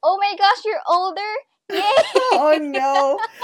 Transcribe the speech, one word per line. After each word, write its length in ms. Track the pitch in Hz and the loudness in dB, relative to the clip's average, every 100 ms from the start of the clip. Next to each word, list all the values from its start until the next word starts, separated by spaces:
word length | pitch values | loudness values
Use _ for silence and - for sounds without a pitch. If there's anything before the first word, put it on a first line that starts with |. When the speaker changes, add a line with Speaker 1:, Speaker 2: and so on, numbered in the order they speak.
Speaker 1:
"Oh 160 | 302 392 | 0 0
my 140 | 403 392 | -2 2
gosh, 280 | 403 494 | 2 2
you're 200 | 427 440 - | -2 -4 0
older. 460 | 349 370 349 415 427 - _ - | 0 -2 -6 -8 -8 -12 _ -8
Yay!" 100 | 403 | -4
Speaker 2:
<laughs> 100 | 403 539 - - 508 392 | 0 2 2 0 2 2
Oh 200 | 302 311 | 2 2
no. 580 | 294 269 269 277 277 392 440 - | 0 -2 0 2 0 -2 -6 -4